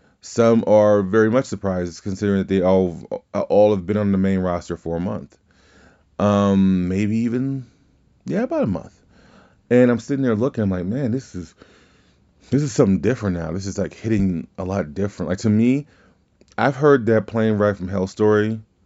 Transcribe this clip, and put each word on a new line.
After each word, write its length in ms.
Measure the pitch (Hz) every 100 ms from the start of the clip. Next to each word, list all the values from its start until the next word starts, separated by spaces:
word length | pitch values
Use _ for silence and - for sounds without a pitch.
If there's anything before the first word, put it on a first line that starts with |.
| _ _
Some 420 | - - 117 113 -
are 340 | 107 104 104
very 280 | 95 110 110
much 140 | 123
surprises, 560 | - 101 98 92 90 82
considering 380 | 104 95 104 98
that 100 | 95
they 140 | 95
all, 640 | 90 95 92 78 - - _
all 420 | - - 98 107 101
have 100 | 87
been 120 | 107
on 160 | 101
the 40 | 95
main 220 | 98 95
roster 380 | 92 87 - 85
for 180 | 82 85
a 60 |
month. 360 | 92 107 71 _ _ _ _ _ _ _ _ -
Um, 720 | 101 101 101 98 95 92 90
maybe 300 | 95 107 113
even, 480 | 117 123 135 135 123 _ _ _ _ _ -
yeah, 180 | 175
about 200 | 247 320
a 40 | 175
month. 300 | 82 - _ _ _ _ - _ _ -
And 220 | 123 123
I'm 80 | 117
sitting 240 | - 139
there 120 | 131 107
looking, 280 | 131 -
I'm 60 | 101
like, 160 | 90 90
"Man, 260 | 123 127
this 240 | 127 - 90
is, 180 | 80 _ - _ _ _ _ _ _ _ -
this 100 | 135
is 100 | 147
something 300 | - 110 92
different 340 | 98 127 104 87
now. 160 | 80
This 140 | 90 98
is, 120 | 95
like, 160 | 92
hitting 540 | - 110 107 95 85 - -
a 60 |
lot 300 | 92 98 78
different." 340 | 73 101 - 80
Like, 120 | 92
to 100 | 110
me, 380 | 107 120 139 147 _ _ _ _ _ _ -
I've 200 | 120 131
heard 300 | 151 139 107
that 200 | 110 101
Plane 300 | 117 110 104
Ride 180 | 104 98
from 140 | 92
Hell 180 | 98 95
story 540 | - 107 107 107 113 - _